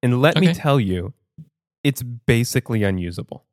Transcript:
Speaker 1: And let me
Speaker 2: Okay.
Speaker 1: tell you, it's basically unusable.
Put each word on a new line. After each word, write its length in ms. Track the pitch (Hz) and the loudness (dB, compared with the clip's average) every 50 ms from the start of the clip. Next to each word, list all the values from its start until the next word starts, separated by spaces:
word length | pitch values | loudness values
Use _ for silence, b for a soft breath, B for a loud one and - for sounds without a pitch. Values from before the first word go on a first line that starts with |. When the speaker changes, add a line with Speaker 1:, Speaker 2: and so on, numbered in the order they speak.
| - | 2
Speaker 1:
And 200 | 123 123 123 131 | 2 2 4 2
let 160 | 156 180 151 | 2 4 4
me 100 | 185 170 | 4 2
Speaker 2:
Okay. 80 | 165 170 | 2 2
Speaker 1:
tell 200 | - 151 139 143 | 2 2 2 2
you, 340 | 117 98 92 90 87 104 - _ _ _ _ - 156 _ _ _ _ _ _ _ _ | 2 0 -2 -4 -4 -8 -12 _ _ _ _ -20 -20 _ _ _ _ _ _ _ _
it's 200 | 143 135 - 127 | -2 -2 -2 -8
basically 800 | 123 120 117 _ - 123 113 120 - - 135 - - 120 110 104 | -10 -12 -8 _ 2 2 2 2 0 -2 -4 -2 -2 -2 0 0
unusable. 640 | 98 95 92 87 87 87 87 82 _ - 76 _ _ | 0 0 -2 -4 -6 -8 -10 -12 _ -14 -18 _ _